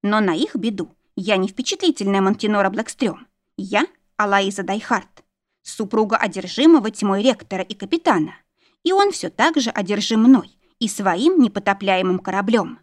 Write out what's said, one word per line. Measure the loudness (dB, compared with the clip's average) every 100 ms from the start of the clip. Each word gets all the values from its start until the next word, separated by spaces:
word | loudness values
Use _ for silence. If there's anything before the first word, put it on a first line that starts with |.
Но | 0 0
на | 0 0
их | -4 -4
беду | -6 -6 -10 _ _ -10
я | -2 0
не | -2
впечатлительная | -4 -6 -2 -2 0 -2 0
Монтинора | 0 0 0 0 0
Блэкстрём. | -2 -8 -4 -6 -6 -18 _ _ -14
Я — | -4 -2 -4 _ _ -6
Алаиза | 0 2 0 -4
Дайхарт, | -6 -6 -2 -4 -4 _ _ _ _ _
супруга | -20 -10 -4 -2 0 0
одержимого | -2 -6 -10 2 6 6 2
тьмой | -4 -2 2
ректора | 0 0 -6 -8
и | -8 -10
капитана. | -4 -2 0 0 0 -8 _ _ _ _
И | 0
он | 2 2
всё | 0 -10
так | 0 0 2
же | -2
одержим | -4 -4 -4 0 4
мной | 6 6 4 _ _ _
и | -8
своим | -2 -2 2 2 4
непотопляемым | 2 2 -2 -2 0 0 2 -2
кораблём. | -2 -4 0 0 0 -10